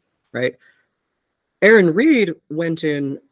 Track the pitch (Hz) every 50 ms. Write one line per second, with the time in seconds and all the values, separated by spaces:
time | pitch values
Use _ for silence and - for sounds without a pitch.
0 | _ _ _ _ _ _ - 117 127 127 127 _ _ _ _ _ _ _ _ _
1 | _ _ _ _ _ _ _ _ _ _ _ - 175 208 226 214 185 170 156 196
2 | 269 320 302 233 202 170 156 _ _ - 147 156 170 165 165 160 165 151 147 143
3 | 143 135 139 - _ _